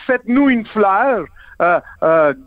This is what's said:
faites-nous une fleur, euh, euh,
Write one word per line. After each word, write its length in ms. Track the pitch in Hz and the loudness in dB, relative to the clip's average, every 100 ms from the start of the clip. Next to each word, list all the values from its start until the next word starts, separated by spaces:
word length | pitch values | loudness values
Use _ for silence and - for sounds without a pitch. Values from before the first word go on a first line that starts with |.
faites-nous 440 | - 247 233 247 277 | -6 -4 -2 0 0
une 180 | 240 214 | 0 -4
fleur, 600 | 214 202 196 269 226 151 - - - | -2 0 0 0 -2 -6 -16 -16 -4
euh, 160 | 175 170 - - | 0 -2 -4 -4
euh, 320 | 160 160 151 135 | 0 2 2 -2